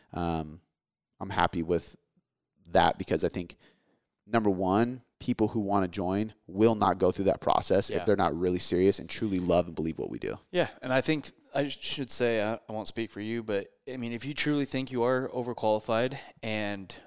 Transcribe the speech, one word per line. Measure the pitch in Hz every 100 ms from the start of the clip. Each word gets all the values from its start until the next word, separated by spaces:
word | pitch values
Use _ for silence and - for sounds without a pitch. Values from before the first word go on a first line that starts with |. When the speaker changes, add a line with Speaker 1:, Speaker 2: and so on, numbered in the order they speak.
| _
Speaker 1:
um, | 90 85 80 78 78 _ _ _ _ _ -
I'm | 98
happy | 95 87 92
with | 80 85 - - _ _ _ _ _ _ -
that | 87 82 -
because | - 80
I | 87
think, | - 87 - _ _ _ _ _ _ -
number | 113 104
one, | 92 92 98 120 127 _ -
people | - 120 107
who | 117
wanna | 98 101 90
join | 85 90 98 110 - -
will | 92 113
not | 110 101 92
go | 92
through | - 98
that | -
process | - - - 92 -
if | 98
Speaker 2:
Yeah. |
Speaker 1:
they're | 87 98
not | 87 80
really | 90 90
serious | - 87 95 95
and | -
truly | - 110 95
love | 87 87 87
and |
believe | 80 80 78
what | -
we | 58
do. | 50 - _
Speaker 2:
Yeah, | 180 156 -
and | 127
I | 131
think | 131 156 - - _
I | - 143
sh-, | -
should | - - 127
say, | - 120 113
I, | 104
I | 113 -
won't | 107 104
speak | - 113
for | -
you, | 107 117
but, | 110 101 98 _ -
I | 131
mean, | 117
if | 117 131
you |
truly | 147 151 147
think | 139 131 131
you | 127
are | 117 127 131
overqualified | 127 123 117 110 110 - 113 127 131 - -
and, | 117 107 104 101 95 -